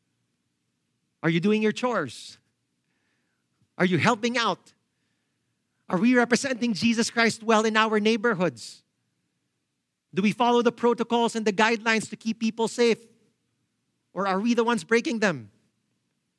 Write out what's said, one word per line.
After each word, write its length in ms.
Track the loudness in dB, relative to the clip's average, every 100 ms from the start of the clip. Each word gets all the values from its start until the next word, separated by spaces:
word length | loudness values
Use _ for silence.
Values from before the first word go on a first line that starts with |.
| _ _ _ _ _ _ _ _ _ _ _ _
Are 60 | -2
you 120 | 0
doing 200 | 0 2
your 120 | 0
chores? 680 | -2 -4 -4 -6 -10 -20 -20 _ _ _ _ _ _ _ _ _ _ _ _ _ -2
Are 80 |
you 140 | 0 2
helping 400 | 2 2 0 -2
out? 340 | -2 -4 _ _ _ _ _ _ _ _ _ _ _ _ -6
Are 100 | 0
we 160 | 2
representing 580 | 2 2 0 -2 -4 -4
Jesus 380 | -2 0 0 -2
Christ 320 | 0 0 0
well 240 | 2 2 2
in 100 | 0
our 240 | 0 0
neighborhoods? 840 | 0 0 0 0 -2 -4 -14 -20 _ _ _ _ _ _ _ _ _ _ _ _ _
Do 80 | -2
we 80 | -2
follow 320 | 2 2 2
the 100 | 2
protocols 640 | 0 0 0 0 0 0
and 100 | 0
the 80 | -2
guidelines 560 | 2 2 2 0 0 -2
to 60 | -8
keep 220 | -8 -4
people 300 | -4 -2 -4
safe? 360 | 0 0 0 -6 _ _ _ _ _ _ _ _ _ _
Or 160 | -6 -2
are 100 | 0
we 160 | 0
the 100 | 0
ones 200 | 0 -2
breaking 340 | 0 0 0 -2
them? 320 | -2 -2 -10 _ _ _ _ _ _ _ _